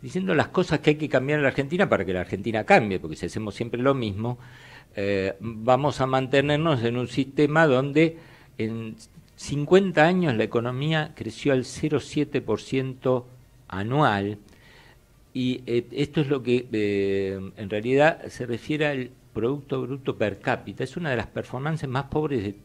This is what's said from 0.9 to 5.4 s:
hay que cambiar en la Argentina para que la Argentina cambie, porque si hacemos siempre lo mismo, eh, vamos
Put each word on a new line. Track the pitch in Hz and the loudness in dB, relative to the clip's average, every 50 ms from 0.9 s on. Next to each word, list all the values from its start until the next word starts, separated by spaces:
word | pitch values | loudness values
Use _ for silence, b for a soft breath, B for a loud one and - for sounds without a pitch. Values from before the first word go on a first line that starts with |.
hay | 151 151 | 2 2
que | 151 135 | 0 0
cambiar | - 135 127 139 151 151 | 0 0 2 2 0 2
en | 147 | 2
la | 135 | 2
Argentina | 123 - 135 139 156 180 196 143 | 2 0 -2 -2 0 0 2 2
para | 120 95 95 | 2 2 2
que | 85 92 | 0 -2
la | 90 | -2
Argentina | 90 - - 95 98 117 110 110 107 | -2 -4 -6 -6 -4 -2 -2 -2 4
cambie, | - 202 196 120 104 95 90 | 6 6 6 6 4 -2 -2
porque | - 80 78 | -4 -6 -10
si | - - | -6 -8
hacemos | 85 - - 110 104 98 | -6 -6 -6 -6 -6 -6
siempre | - 120 117 113 120 | -6 -6 -6 -4 0
lo | 123 135 139 | 2 2 2
mismo, | 135 120 110 98 98 110 120 123 123 B B B B B B B B B B - | 2 0 -4 -4 -4 -4 -4 -4 -6 B B B B B B B B B B -8
eh, | - 101 101 101 98 95 95 - | -6 -2 0 0 0 0 -2 -4
vamos | - | -6